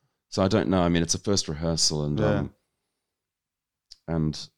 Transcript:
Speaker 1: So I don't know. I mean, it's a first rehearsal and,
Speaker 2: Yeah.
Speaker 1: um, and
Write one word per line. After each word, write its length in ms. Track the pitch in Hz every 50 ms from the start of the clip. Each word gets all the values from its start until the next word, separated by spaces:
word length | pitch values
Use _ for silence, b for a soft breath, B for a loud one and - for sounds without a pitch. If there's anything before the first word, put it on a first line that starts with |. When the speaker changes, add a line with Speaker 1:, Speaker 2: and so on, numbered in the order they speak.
| _ _ _ _ _ _
Speaker 1:
So 140 | - 107 95
I 60 | 95
don't 180 | 110 104 62
know. 140 | 62 95 92
I 80 | 87 87
mean, 120 | 87 85
it's 140 | 85 80 -
a 40 | 92
first 280 | - 110 101 92 -
rehearsal 560 | - 76 73 85 82 82 80 - - 80 78 73
and, 160 | 73 73 73
Speaker 2:
Yeah. 60 | 107 104 104 101
Speaker 1:
um, 140 | - - - _ _ _ _ _ _ _ _ _ _ _ _ _ _ _ _ _ _ _ _ _ _ _ _ _ _ _ - _ _
and 400 | - 82 82 78 78 76 - - - _